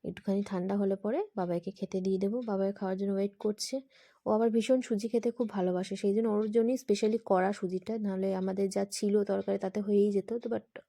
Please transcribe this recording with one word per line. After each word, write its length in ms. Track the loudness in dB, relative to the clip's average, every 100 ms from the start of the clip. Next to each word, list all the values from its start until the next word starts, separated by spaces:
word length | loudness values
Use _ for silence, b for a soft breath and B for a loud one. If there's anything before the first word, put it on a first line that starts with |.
| -10
একটুখানি 320 | -8 -2 -2 -2
ঠান্ডা 240 | -4 -2 0
হলে 160 | 0 0
পরে 160 | -2 -2 -4 -4
বাবাইকে 300 | -2 -2 -4 -8
খেতে 200 | -6 -2 0
দিয়ে 120 | 0
দেবো, 120 | 0 -2 -2
বাবাই 200 | 0 -2 -2
খাওয়ার 180 | -4 -2
জন্য 120 | -2 0
ওয়েট 160 | -2 -2
করছে। 320 | -4 -4 -6 -6 -8 b b b 0
ও 20 | 2
আবার 120 | 4 2
ভীষণ 220 | 4 2 2
সুজি 180 | -2 0
খেতে 160 | 0 -2 -2
খুব 100 | -4 0
ভালোবাসে, 380 | 0 0 -2 -2
সেই 100 | 0 2
জন্য 120 | 2 2
ওর 100 | 2 2
জন্যই 220 | 2 0
স্পেশালি 340 | 0 2 2 0 2
করা 200 | 4 4 0
সুজিটা, 360 | -4 -4 -4 -4
নাহলে 240 | -2 -2 0 0
আমাদের 260 | -2 0 0
যা 80 | 0 -2 -2
ছিল 180 | 2 2 2
তরকারি 280 | 0 0 -2
তাতে 140 | -2 -4 2
হয়েই 220 | 4 4 2
যেত, 140 | -2 -6
তো 40 | -4
but 140 | -4 -6 -20